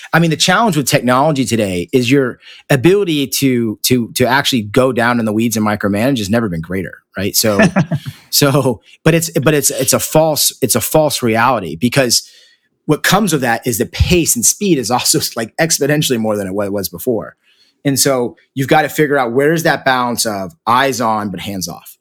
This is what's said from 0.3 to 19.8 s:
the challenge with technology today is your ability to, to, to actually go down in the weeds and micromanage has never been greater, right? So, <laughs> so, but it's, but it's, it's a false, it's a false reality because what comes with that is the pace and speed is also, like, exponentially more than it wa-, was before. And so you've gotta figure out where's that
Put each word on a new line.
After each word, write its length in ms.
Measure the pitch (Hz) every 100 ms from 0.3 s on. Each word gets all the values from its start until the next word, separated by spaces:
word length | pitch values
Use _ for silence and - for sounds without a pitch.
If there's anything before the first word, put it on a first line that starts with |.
the 60 | 151
challenge 400 | - 185 233 151
with 120 | 123
technology 560 | 143 120 127 156 139
today 440 | 113 113 101 90 85
is 180 | 131 120
your 300 | 143 127 - - - -
ability 580 | 139 151 202 190 151 139
to, 500 | - 135 123 113 101
to, 260 | - 127 110
to 120 | - 120
actually 360 | 135 - 127
go 280 | 104 127 131
down 280 | 117 117 120
in 40 |
the 80 | 110
weeds 240 | 107 117 110
and 80 |
micromanage 540 | 107 104 101 101 127 131
has 100 | 95
never 200 | 117 113
been 120 | 82
greater, 440 | 82 95 85 - _ -
right? 200 | 98 -
So, 240 | 113 104 202 196 - 151
<laughs> 340 | - - _
so, 520 | - 143 139 127 110 _ -
but 100 | 160
it's, 160 | 165 165 165
but 160 | 156
it's, 160 | 151 -
it's 220 | 131 131
a 80 | 117
false, 520 | - 156 160 143 - -
it's 140 | 113
a 60 | 113
false 420 | - 156 151 -
reality 540 | 120 110 120 120 87 80
because 520 | 123 143 123 - - - _ _ _ _ -
what 180 | 147
comes 280 | - 190 214
with 100 | 156
that 220 | 123 117
is 140 | 131 113
the 80 | -
pace 480 | - - 175 165
and 100 | 120
speed 320 | - - 202 147
is 140 | 107
also, 300 | 120 - 156 - -
like, 200 | 113 -
exponentially 600 | 160 - 139 151 160 120
more 180 | 110 104
than 120 | 95
it 40 |
wa-, 160 | 98 101
was 200 | 101 92
before. 480 | 85 - 110 67 - _ _ _ _
And 120 | 143 135
so 400 | 143 131 117 - _
you've 120 | - 131
gotta 220 | 156 151
figure 280 | - 147 143
out 160 | 120
where's 300 | 123 143 165
that 220 | 160 139